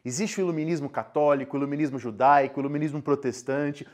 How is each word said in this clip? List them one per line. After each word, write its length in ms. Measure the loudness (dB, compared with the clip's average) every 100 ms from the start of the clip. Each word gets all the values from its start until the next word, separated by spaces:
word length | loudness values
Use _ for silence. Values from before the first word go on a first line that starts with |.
Existe 360 | -8 -4 -4 -2
o 20 |
iluminismo 480 | -2 0 -2 -2 -4
católico, 680 | -6 -2 2 4 4 0 -4
o 40 |
iluminismo 380 | -2 -2 -2 -4
judaico, 600 | -6 2 6 6 4 -2
o 40 |
iluminismo 380 | -4 -2 -4 -4
protestante. 840 | -2 0 -2 -4 -4 -2 -2 -6 -12